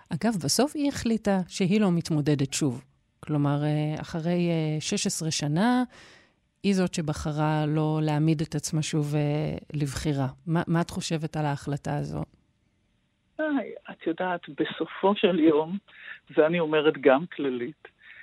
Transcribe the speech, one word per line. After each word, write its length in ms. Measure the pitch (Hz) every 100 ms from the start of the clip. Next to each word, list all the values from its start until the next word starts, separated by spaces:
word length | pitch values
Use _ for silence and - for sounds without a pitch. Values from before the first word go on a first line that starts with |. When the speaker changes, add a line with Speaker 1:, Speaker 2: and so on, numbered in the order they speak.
| -
Speaker 1:
אגב, 200 | 175 220 214
בסוף 280 | 139 - 277
היא 140 | 311 285
החליטה 500 | 269 233 220 202 196 175
שהיא 320 | - 185 214
לא 120 | 202
מתמודדת 600 | 170 - 156 147 143 139
שוב. 320 | - 147 101 - _ _ _
כלומר, 440 | - 151 143 143
אה, 360 | 151 151 151 156
אחרי, 500 | - 170 160 175 175
אה, 300 | 165 156 156
שש 260 | - 202 202
עשרה 240 | - 160
שנה, 520 | - 147 156 226 247 247 - - - _ _ _ _
היא 120 | 196
זאת 200 | 190 180
שבחרה 720 | - 151 151 160 151 151 156 151
לא 340 | 156 156 156
להעמיד 380 | 156 147 156 156
את 140 | 160
עצמה 280 | 147 - 156
שוב, 320 | 147 160 147
אה, 60 | 151 147 151 151 - -
לבחירה. 520 | 151 143 131 160 139 131 - -
מה, 160 | 160 -
מה 140 | 165
את 100 | 170
חושבת 460 | 190 - 160 156 156
על 100 | 151
ההחלטה 500 | 143 - 143 151 147
הזו? 280 | 147 151 - _ _ _ _ _ _ _ _ _ _ -
Speaker 2:
אה, 60 | 311 285 202 - -
את 160 | 190 -
יודעת, 340 | 165 185 175 -
בסופו 680 | 147 165 - - - 190 208
של 240 | 180 180
יום, 380 | 160 147 160 202 - - - - - 156
ואני 240 | 151 175
אומרת 340 | 156 156 151 147
גם 260 | 135 131 175
כללית, 640 | - 143 123 120 - - _ - -